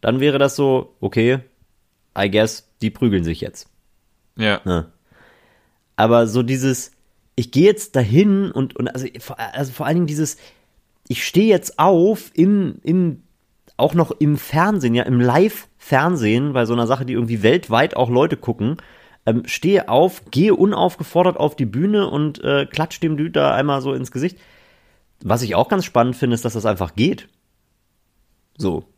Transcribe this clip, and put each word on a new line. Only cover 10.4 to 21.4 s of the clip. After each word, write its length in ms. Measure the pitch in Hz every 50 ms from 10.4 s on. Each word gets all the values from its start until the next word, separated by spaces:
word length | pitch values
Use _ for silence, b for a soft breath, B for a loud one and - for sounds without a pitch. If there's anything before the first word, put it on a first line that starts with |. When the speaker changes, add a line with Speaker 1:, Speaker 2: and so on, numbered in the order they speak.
| b b b b b b b b _ _ _ _ _ _
Speaker 1:
ich 160 | 123 - -
steh 200 | - - 165 208 226
jetzt 300 | 208 175 - - - -
auf 540 | 147 180 196 165 170 202 220 - - - _
im, 460 | - 165 190 208 202 190 147 - - _
im, 400 | - 165 185 180 170 139 - _ _ _ _ _ _ _ _ _ _ _ -
auch 160 | - 147 143
noch 160 | 170 165 -
im 260 | - - 151 147 147
Fernsehen, 580 | 135 - - - 156 170 202 214 196 135 120 113
ja, 100 | 120 -
im 180 | - 131 120 120
Live-Fernsehen, 1300 | 123 123 151 185 220 220 - - _ _ _ - - - 131 143 170 180 151 117 104 110 120 139 147 135
bei 140 | 131 120
so 80 | 110 120
einer 120 | 120 117
Sache, 200 | 110 131 127 131
die 80 | 123 131
irgendwie 280 | 113 120 113 117 110 98
weltweit 540 | 110 139 180 - - 107 113 139 - -
auch 140 | - 127 120
Leute 260 | 120 123 143 170 165
gucken, 400 | - - - 117 - 101 120 156 165 B B B B B B B B B
ähm, 200 | - 113 120 117
stehe 420 | - - - - 165 202 190 - -
auf, 340 | - 131 165 185 185 - - -
gehe 240 | - 131 175 214 196
unaufgefordert 840 | - 185 202 202 - 175 180 - - 156 - - 170 180 180 170
auf 180 | -